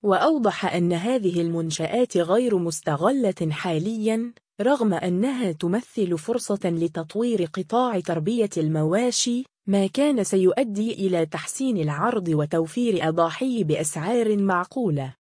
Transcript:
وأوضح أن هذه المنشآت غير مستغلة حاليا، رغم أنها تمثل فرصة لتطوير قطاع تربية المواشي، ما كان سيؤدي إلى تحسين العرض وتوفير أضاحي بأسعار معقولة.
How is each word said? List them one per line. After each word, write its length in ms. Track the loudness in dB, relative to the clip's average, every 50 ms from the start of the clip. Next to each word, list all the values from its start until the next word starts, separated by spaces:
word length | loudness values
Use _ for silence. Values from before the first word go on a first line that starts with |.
| 2
وأوضح 680 | 2 2 4 4 4 2 4 2 0 0 0 -4 -2 0
أن 180 | 2 2 2 2
هذه 480 | 0 0 0 -2 0 0 0 0 0
المنشآت 760 | 0 0 0 -2 -2 -2 -4 -4 -4 -2 0 0 0 2 2
غير 420 | 0 2 2 2 2 2 2 0 0
مستغلة 920 | 0 -2 -4 -4 -4 -2 -2 2 2 2 2 2 0 0 0 0 -2 -2
حاليا، 800 | -2 -4 -4 -2 -2 0 -2 -2 -4 -2 0 0 0 0 -2 -6 -10 _ _ _ _ _
رغم 340 | 2 2 2 4 2 2 2
أنها 580 | 2 0 0 0 2 0 0 0 -2 -2 -2 -2
تمثل 680 | -2 -2 0 0 -2 -2 -4 -4 -2 -2 0 0 -4
فرصة 420 | -2 -4 -4 -4 -2 -4 -4 -2 0
لتطوير 800 | -2 0 0 -2 -2 -2 -6 -8 -6 -4 -2 0 0 0 0 0
قطاع 560 | -2 _ -8 -6 0 0 0 2 2 0 -2
تربية 500 | -2 -2 -2 -2 0 -2 0 0 0 0 0
المواشي، 880 | -2 0 0 2 2 2 2 2 2 0 0 0 0 -2 0 -2 -2 -4 _ _ _ _
ما 200 | 0 2 2 2
كان 380 | 0 0 2 2 2 2 2 0
سيؤدي 680 | 2 2 4 4 4 4 4 0 0 0 -4 -4 -4 -4
إلى 340 | -2 -2 0 2 0 0
تحسين 500 | -2 -2 -10 -8 -8 -6 -4 -2 0 0
العرض 520 | 0 0 -2 -2 0 -2 0 0 -2 -2 0
وتوفير 800 | 0 0 0 0 0 -2 -2 -2 -2 -2 0 0 0 0 0 0
أضاحي 560 | 2 2 2 0 0 -4 -4 -2 0 0 0
بأسعار 720 | 0 0 0 0 -4 -4 -4 -4 0 0 0 2 2 0
معقولة. 760 | 0 2 2 0 0 -2 -4 -4 -2 -2 0 0 -2 -4 -6 -10 _